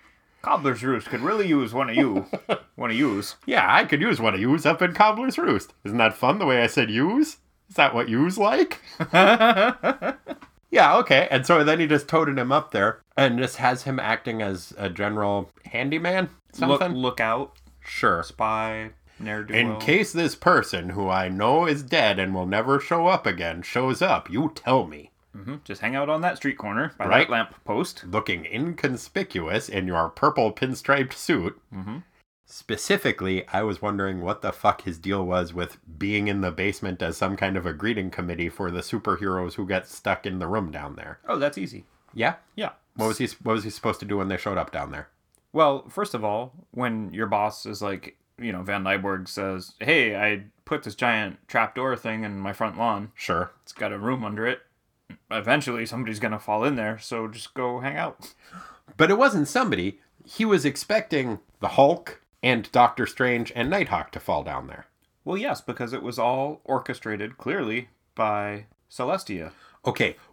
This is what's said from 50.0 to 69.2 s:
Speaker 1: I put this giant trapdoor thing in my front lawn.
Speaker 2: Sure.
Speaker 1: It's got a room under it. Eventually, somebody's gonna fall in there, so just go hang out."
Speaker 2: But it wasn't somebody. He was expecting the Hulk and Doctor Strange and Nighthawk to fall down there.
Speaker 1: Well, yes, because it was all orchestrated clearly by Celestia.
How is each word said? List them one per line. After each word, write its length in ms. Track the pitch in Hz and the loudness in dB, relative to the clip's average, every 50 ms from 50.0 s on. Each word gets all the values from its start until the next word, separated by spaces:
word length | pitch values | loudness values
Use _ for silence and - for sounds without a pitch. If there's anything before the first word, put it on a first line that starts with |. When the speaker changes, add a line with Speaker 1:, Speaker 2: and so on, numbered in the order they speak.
| 123 110 104 | 4 2 2
Speaker 1:
I 280 | 98 104 104 104 101 101 - _ _ _ | 0 0 0 0 -2 -6 -12 _ _ _
put 200 | - 156 147 - | -8 -6 -6 -6
this 100 | 101 101 | -10 -6
giant 420 | - 127 120 113 110 107 95 101 - _ - | -2 0 0 2 0 -2 -4 -8 -14 _ -4
trapdoor 480 | - 123 113 110 - 127 127 135 123 | 0 0 0 0 -2 -4 -4 -2 -4
thing 280 | - - 113 110 110 110 | -4 -4 -6 -6 -4 -6
in 140 | 104 101 98 | -6 -6 -6
my 140 | 95 98 104 | -6 -8 -4
front 240 | - 113 107 92 104 | -4 -4 -4 -2 -2
lawn. 340 | 117 117 - 101 104 107 - | -2 -2 -2 -2 -6 -10 -14
Speaker 2:
Sure. 380 | - - - 87 82 90 - - _ _ | -12 -4 -2 -2 -2 -2 -4 -8 _ _
Speaker 1:
It's 100 | - - | -20 -10
got 200 | - 107 101 104 | -6 -6 -6 -4
a 60 | 101 | -4
room 260 | 101 120 131 123 113 | -4 -4 -4 -4 -4
under 220 | 104 104 104 113 | -6 -6 -4 -2
it. 140 | 120 - - - _ _ _ _ _ _ _ _ - - - _ _ | -4 -4 -4 -10 _ _ _ _ _ _ _ _ -20 -20 -20 _ _
Eventually, 540 | 110 110 95 113 135 151 143 135 120 117 113 | -6 -4 0 2 2 2 2 -2 -4 -4 -4
somebody's 340 | 110 117 123 127 113 110 104 | -6 -6 -6 -6 -6 -6 -4
gonna 180 | 117 110 107 104 | -4 -4 -4 -4
fall 260 | - - 107 107 117 | -4 -4 -2 0 0
in 120 | 147 139 | 0 0
there, 220 | 120 107 107 110 107 | -2 -2 -4 -4 -6
so 300 | - - 120 113 110 110 | -8 -8 -8 -6 -6 -8
just 240 | 110 117 - - - | -10 -12 -16 -12 -8
go 280 | - 127 123 123 120 | -4 -4 -4 -4 -4
hang 160 | 123 139 147 | -6 -6 -4
out." 360 | 156 170 156 - - - - - _ _ - - - - - - - _ - - | -4 -6 -6 -6 -12 -18 -20 -20 _ _ -20 -20 -20 -20 -20 -20 -20 _ -20 2
Speaker 2:
But 140 | - 160 170 | 2 4 4
it 80 | 202 220 | 6 6
wasn't 300 | 269 269 208 165 147 - | 4 4 4 2 0 0
somebody. 520 | - 247 262 196 113 90 87 98 - - _ _ _ _ _ | 0 0 2 2 0 0 -2 -4 -6 -8 _ _ _ _ _
He 200 | - - - 220 | -16 -4 -2 2
was 180 | 220 202 165 135 | 4 4 4 4
expecting 760 | 143 135 - - - 208 220 - - 165 143 131 123 107 90 - _ _ _ | 0 -2 -2 -4 -2 0 -2 0 0 0 0 0 -2 -4 -6 -10 _ _ _
the 80 | 101 98 | -6 0
Hulk 540 | - - 139 143 170 175 - - - - _ _ _ _ - | 4 6 6 6 6 2 -4 -12 -18 -18 _ _ _ _ 0
and 280 | 127 123 113 104 - | 2 2 2 -2 2
Doctor 340 | - 127 120 117 - - 117 | 6 6 6 6 6 0 -4
Strange 440 | - - - 131 123 120 120 113 - - | -4 -2 -2 0 0 0 0 -2 -4 -4
and 120 | 120 120 139 | -4 -2 0
Nighthawk 440 | 185 202 170 - 104 80 76 - - | 0 0 0 0 -2 -4 -4 -6 -12
to 80 | - | -10
fall 240 | - - 87 76 76 | -6 -4 -4 -4 -4
down 240 | 80 69 65 69 69 | -6 -8 -8 -10 -12
there. 180 | 76 - - _ _ _ _ _ _ _ _ | -16 -18 -18 _ _ _ _ _ _ _ _
Speaker 1:
Well, 120 | - 175 196 | -6 -4 -4
yes, 220 | 220 - 139 - | -4 -4 -6 -6
because 320 | - - 120 - 123 113 123 | -8 -10 -8 -6 -6 -6 -6
it 100 | - - | -8 -8
was 140 | 120 117 123 | -8 -4 -2
all 400 | 113 120 127 131 135 147 151 - _ | 0 0 0 0 -2 -4 -6 -10 _
orchestrated 720 | - 135 123 - - 120 - - 110 107 95 104 110 131 - | -4 -4 -2 -2 -6 -8 -8 -8 -8 -6 -6 -6 -10 -10 -10
clearly 500 | - 131 170 202 135 110 110 120 120 - _ _ _ _ _ | -6 -6 -4 -4 -4 -4 -4 -6 -6 -10 _ _ _ _ _
by 520 | - 113 107 104 104 101 104 104 104 107 - _ _ _ _ | -2 0 0 0 -2 -4 -6 -8 -10 -12 -18 _ _ _ _
Celestia. 600 | - - 127 135 180 190 | -10 -6 -4 -2 -2 -4